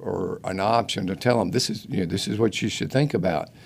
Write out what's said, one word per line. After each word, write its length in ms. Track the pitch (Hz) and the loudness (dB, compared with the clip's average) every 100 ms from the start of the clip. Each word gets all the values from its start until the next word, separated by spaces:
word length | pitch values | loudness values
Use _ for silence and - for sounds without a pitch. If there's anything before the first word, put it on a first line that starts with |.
or 380 | - 95 92 - | -4 -2 -2 -4
an 160 | 90 95 | -4 0
option 460 | 101 117 113 - 92 | 2 2 2 -2 -2
to 80 | 95 | 0
tell 240 | 120 120 | 2 4
'em, 120 | 107 | 4
"This 180 | 120 - | 2 0
is, 160 | 107 - | -4 -4
you 100 | - | -2
know, 60 | 85 | -2
this 200 | 98 - | -2 -2
is 100 | 107 | 2
what 220 | 113 - | 0 0
you 80 | 113 | -4
should 220 | - - | -2 -2
think 240 | 127 143 | 2 2
about." 340 | 104 90 78 - - | 2 0 0 -4 -12